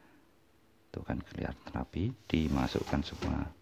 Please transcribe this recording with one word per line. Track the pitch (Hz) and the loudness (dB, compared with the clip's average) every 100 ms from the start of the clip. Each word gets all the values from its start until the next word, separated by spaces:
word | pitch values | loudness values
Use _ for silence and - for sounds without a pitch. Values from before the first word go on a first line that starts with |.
| - - _ _ _ _ - - _ | -20 -20 _ _ _ _ -20 -20 _
Tuh | - | -8
kan | - 62 | -4 -4
kelihatan | - - - - - | -4 -4 -4 -6 -6
rapi, | 62 - - 107 131 - | -6 -4 -2 -2 -2 2
dimasukkan | 80 78 69 64 - - 73 | 4 4 4 2 0 2 0
semua. | - - - 80 - - | 0 -2 -2 -2 -4 -8